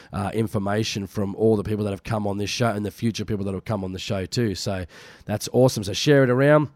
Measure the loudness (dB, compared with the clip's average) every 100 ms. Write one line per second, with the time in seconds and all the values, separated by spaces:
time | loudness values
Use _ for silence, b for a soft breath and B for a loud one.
0 | B -6 -4 -2 -2 -2 -2 -2 -2 -4
1 | -6 -4 -4 2 4 4 2 -2 -4 -6
2 | -4 -4 -2 -4 -4 -2 -2 0 -4 -4
3 | -4 -4 -4 -4 -4 -6 -4 -4 -4 -6
4 | -4 -4 -4 -2 -2 -2 -4 -6 -6 B
5 | B B B -6 -2 4 4 4 -4 -2
6 | 4 6 6 4 6 6 4